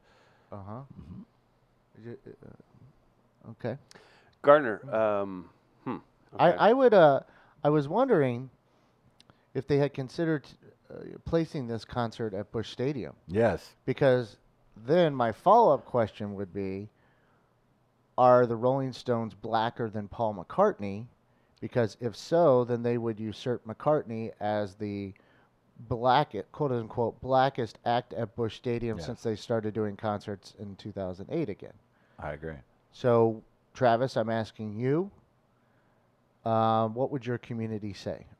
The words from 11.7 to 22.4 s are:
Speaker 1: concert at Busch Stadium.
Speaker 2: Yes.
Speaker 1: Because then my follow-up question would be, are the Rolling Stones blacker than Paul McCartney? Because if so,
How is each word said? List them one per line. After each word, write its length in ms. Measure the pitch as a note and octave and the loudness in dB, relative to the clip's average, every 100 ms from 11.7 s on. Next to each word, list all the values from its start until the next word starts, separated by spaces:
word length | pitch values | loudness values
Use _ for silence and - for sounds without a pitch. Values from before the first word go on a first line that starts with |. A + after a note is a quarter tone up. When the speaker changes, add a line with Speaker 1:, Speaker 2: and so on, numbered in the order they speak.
| A2+ | -8
Speaker 1:
concert 500 | - B2 A#2 - A2+ | -6 -4 -4 -4 -6
at 160 | F#2+ G#2 | -6 -6
Busch 200 | A#2 G#2 | -6 -6
Stadium. 440 | - B2+ D3 D#2 - - | -4 -4 -4 -8 -14 -4
Speaker 2:
Yes. 460 | F#2+ A2+ E2 - _ | 2 2 2 -8 _
Speaker 1:
Because 540 | - B2+ C#3 B2+ A#2 - _ _ _ - | -4 2 4 4 0 -12 _ _ _ -10
then 300 | A2+ F3 E3 | 2 4 4
my 160 | C#3 A#2 | 2 0
follow-up 540 | G#2+ F3 A3+ G#3 C3 | 2 6 8 8 4
question 500 | - B2 G#2+ - G#2 | 2 0 0 -2 -10
would 180 | G2 G2 | -8 -8
be, 360 | G2 F#2+ F#2+ G#2+ _ _ _ _ _ _ _ _ _ _ _ _ - | -8 -6 -8 -10 _ _ _ _ _ _ _ _ _ _ _ _ 4
are 280 | B2+ B2 B2 | 6 8 6
the 100 | A2+ | 2
Rolling 360 | B2 C3+ C3+ | 0 0 -2
Stones 400 | A#2+ - A#2 A2+ | -6 -4 -2 -4
blacker 560 | F#2+ A2 A2 A2+ - A2+ | -8 -4 0 -2 -4 -6
than 180 | G#2+ G2+ | -6 -10
Paul 260 | - A2+ | -4 -4
McCartney? 720 | G2+ E2 - G#3 F3 G2+ G2 B2 _ _ _ _ - | -4 -6 0 0 0 -8 -8 -12 _ _ _ _ -14
Because 380 | A2+ B2+ A2 - | -4 0 -2 -2
if 160 | A#2+ - | -10 -8
so, 480 | - E3 | -2 4